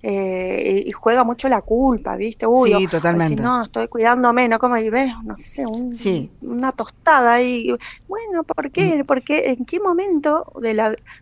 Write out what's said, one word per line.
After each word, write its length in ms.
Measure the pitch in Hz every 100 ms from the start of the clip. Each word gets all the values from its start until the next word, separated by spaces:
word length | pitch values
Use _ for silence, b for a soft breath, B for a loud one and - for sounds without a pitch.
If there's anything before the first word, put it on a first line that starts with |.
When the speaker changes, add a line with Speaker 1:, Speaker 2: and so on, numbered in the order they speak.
Speaker 1:
eh, 800 | 220 196 190 185 185 190 - 196 -
y, 40 |
y 20 |
juega 300 | - 226 247
mucho 240 | 233 240 269
la 140 | 226
culpa, 540 | - 226 269 220 196 190
¿viste? 320 | 214 220 226
Uy, 220 | 247 240
Speaker 2:
Sí, 40 |
Speaker 1:
o, 40 | 202
ay, 60 |
si 40 | 190
Speaker 2:
totalmente. 560 | 165 170 170 165 147
Speaker 1:
no, 200 | 233 247 220
estoy 220 | 233 233
cuidándome, 600 | 233 226 247 247 240 247
no 80 | 285
como, 180 | 247 240
y 120 | 220
ves, 220 | 233 269 226
no 140 | 220 208
sé, 260 | - - 247
un, 280 | 226 247 233
Speaker 2:
Sí. 360 | 220 170 143 -
Speaker 1:
una 300 | 254 240 262
tostada 640 | - 220 _ - 294 240
ahí. 420 | 240 247 247 226 240 B B -
Bueno, 360 | 403 453 349
¿por 280 | 320 - 269
qué? 320 | - 381 311
Speaker 2:
Mm. 20 | 277
Speaker 1:
¿Por 160 | 262
qué? 280 | - 302 -
¿En 120 | 247 247
qué 140 | 349
momento 640 | 403 349 392 320 294 311 - -
de 140 | 226
la, 220 | 214 220 220 B B